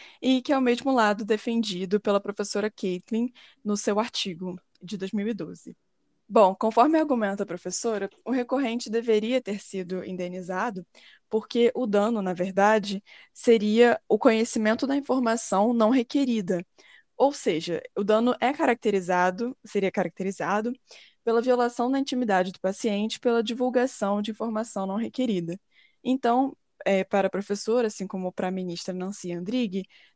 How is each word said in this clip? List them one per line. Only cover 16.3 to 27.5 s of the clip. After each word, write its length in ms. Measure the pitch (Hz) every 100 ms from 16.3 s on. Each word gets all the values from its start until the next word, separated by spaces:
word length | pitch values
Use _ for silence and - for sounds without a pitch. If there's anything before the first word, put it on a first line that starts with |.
| 226 180 185 - _ - - _ -
Ou 160 | 269
seja, 500 | 285 - 160 175 165 - -
o 60 |
dano 320 | 202 214 240 247
é 120 | 240
caracterizado, 1040 | 294 311 233 220 196 180 180 180 185 233 262 -
seria 240 | 202 190
caracterizado 840 | 190 175 - 190 190 156 208 220 262 _ - - _
pela 180 | - 233
violação 480 | 247 247 240 - 247
da 80 | 269
intimidade 540 | 269 254 247 190 185
do 80 | 185
paciente 600 | 190 196 233 202 214 -
pela 220 | 247 233
divulgação 800 | 226 240 254 247 254 - 196 208
de 80 | 214
informação 560 | 214 226 214 226 - 190
não 120 | 196
requerida. 640 | 220 240 254 190 170 175 _ _ _ _
Então, 520 | - 262 240 240 269 - _ - -
é, 180 | 196
para 240 | 190 202 190
a 40 |
professora, 560 | 185 202